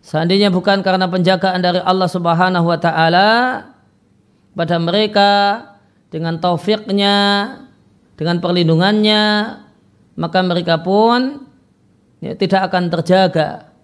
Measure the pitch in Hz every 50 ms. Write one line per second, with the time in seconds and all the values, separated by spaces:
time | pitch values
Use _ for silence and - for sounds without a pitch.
0 | _ - - 156 165 170 190 202 208 202 175 185 - 208 196 196 190 190 185 185
1 | 185 180 175 185 175 185 190 180 196 190 185 180 180 180 175 180 180 180 185 190
2 | 185 175 - 180 170 170 170 165 185 185 185 175 165 170 170 165 - 170 147 160
3 | 160 165 170 180 196 214 220 233 247 254 254 - - - - _ _ _ _ _
4 | _ _ _ _ _ _ _ _ _ _ _ - 170 165 175 170 170 170 170 208
5 | 214 214 208 208 202 202 202 202 202 202 202 233 - - - _ _ _ _ _
6 | _ _ - 160 165 165 170 160 170 180 175 156 - 208 214 214 214 - 196 202
7 | 202 202 202 202 202 202 202 202 202 247 269 - - - _ _ _ _ _ _
8 | _ _ _ - 151 170 170 175 170 170 180 180 170 160 165 160 180 196 214 214
9 | 214 214 214 214 214 214 208 208 214 226 - - - _ _ _ _ _ _ _
10 | _ _ _ - 160 165 165 185 185 180 175 180 175 170 165 160 170 180 190 208
11 | 220 233 240 247 262 269 294 285 - - _ _ _ _ _ _ _ _ _ _
12 | _ _ _ _ - - 151 - 196 180 196 190 190 175 185 180 180 175 170 165
13 | 160 175 180 185 190 180 - 165 151 147 - - - - _ _